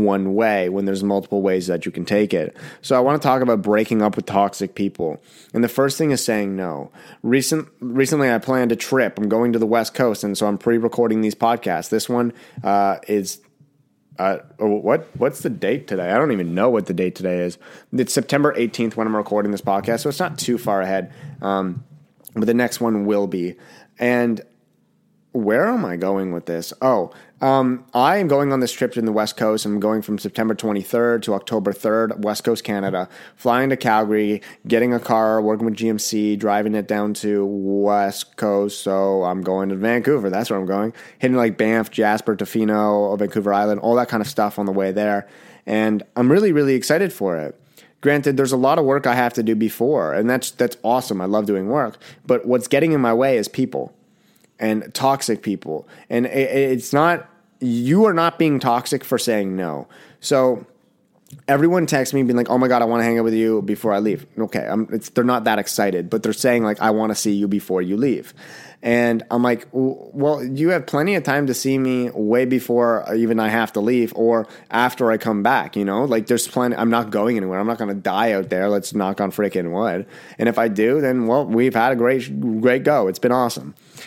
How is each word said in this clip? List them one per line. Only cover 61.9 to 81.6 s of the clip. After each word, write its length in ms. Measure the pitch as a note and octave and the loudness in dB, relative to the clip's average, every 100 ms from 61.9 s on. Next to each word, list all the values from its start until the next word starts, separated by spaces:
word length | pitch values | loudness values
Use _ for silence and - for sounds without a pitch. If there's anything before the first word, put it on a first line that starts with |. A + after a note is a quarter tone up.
| C#3+ B2+ | 0 0
me 80 | C#3 | 0
being 140 | B2 A#2+ | 2 2
like, 140 | A#2 | 2
"Oh 80 | B2+ | 2
my 100 | B2+ | 4
God, 120 | B2 | 2
I 40 | |
wanna 180 | A#2 A#2 | 2 2
hang 160 | A#2 A#2 | 2 2
out 60 | |
with 100 | A2+ | 2
you 280 | A2 A2+ A2 | 2 2 0
before 300 | G2 G#2 A2 | 0 -2 0
I 60 | G2+ | 0
leave." 280 | G#2+ F2 - - | 0 -2 -6 -6
Okay, 260 | A2 - | -4 -4
I'm, 240 | - G#2+ A2 | -4 -4 -2
it's, 160 | A2 - | -6 -4
they're 160 | - | 0
not 200 | B2 B2 | 2 2
that 140 | A2 G#2+ | 2 0
excited, 500 | G2+ - G2+ F2+ F2 | -2 0 0 0 -2
but 140 | A2 | -2
they're 100 | A2 | -2
saying, 300 | G#2 C3 A#2+ | 0 2 2
like, 180 | A2 G#2 | 0 0
"I 100 | A2 | 0
wanna 240 | G#2+ A2 | 0 -2
see 180 | G#2 G#2+ | -2 -2
you 160 | G2+ G2+ | 0 0
before 340 | G2+ - F#2 | -2 -2 -2
you 140 | F2+ G2+ | -2 -2
leave." 360 | C#3 E2+ - - - - - - | 0 -2 -6 -20 -20 -20 -20 -8
And 420 | A#2 A#2+ A#2+ A2+ - | 0 2 2 0 -2
I'm 120 | A#2+ | 0
like, 280 | B2 A#2 - | 0 0 -4
"W-, 380 | B2+ C3 C3+ - | -2 -2 -4 -12
well, 320 | C#3+ C#3+ D3 | -2 -2 -2
you 240 | B2+ C3+ D#3+ | -4 -2 0
have 180 | F3+ - | 0 -2
plenty 280 | C#3+ E3+ | -2 0
of 100 | G3 | 0
time 220 | C#3+ C#3 C#3 | 0 0 0
to 80 | |
see 240 | B2 C3+ C3+ | -2 0 0
me 320 | C3 B2+ B2 | 0 0 -2
way 340 | - G#2+ A#2+ | -2 0 2
before 680 | B2+ B2+ B2 A#2+ A#2+ A2+ - | 2 0 0 2 2 0 -2
even 260 | A2 A2+ A2+ | -2 0 2
I 80 | A2 | 2
have 240 | A2+ A2 | 0 0
to 80 | G#2+ | 0
leave 320 | G#2+ B2 A2 | 0 2 0
or 320 | - A2+ A#2 G#2 - - | 0 2 2 -2 -12 -4
after 400 | A2+ B2 - A#2+ | 0 0 2 0
I 60 | A2 | 2
come 260 | A#2 G#2 | 0 0
back, 320 | G#2+ C3 C#2+ | 2 2 -2
you 100 | G#2 | -2
know? 200 | G2 G2+ | -2 0
Like, 220 | C#3 A#2 G#2+ | 0 0 0
there's 200 | A#2+ - | -2 0
plenty, 300 | C3 B2 A#2 | -2 -2 0
I'm 140 | A#2 | 2
not 200 | A#2 G#2+ | 2 0
going 260 | G#2 A2 A#2 | 0 0 0
anywhere. 220 | F#2 F#2 | -2 -2
I'm 80 | G#2+ | -2
not 120 | A2+ | -2
gonna 160 | G#2+ | -4
die 380 | G2+ F#2+ F#2+ A#2 | -4 -2 0 0
out 180 | G2+ F2+ | 0 -2
there. 180 | F2+ G2+ | -2 0
Let's 260 | G#2 - | -2 -2
knock 260 | G#2 F#2+ G2 | -2 -2 -2
on 120 | G2 | -4
frickin' 400 | G2 G2+ F#2 E2+ | -2 -2 -2 -4
wood. 340 | F2+ A2 F2 G2 - - - | -2 -2 -4 -8 -16 -20 -2
And 100 | A#2 | 0
if 100 | A2+ | 2
I 100 | A#2 | 0
do, 320 | G2+ A2 D3 | 2 2 2
then, 260 | C#3 B2+ A2+ | 0 0 2
well, 180 | C3 | 0
we've 300 | B2 A2+ | 2 2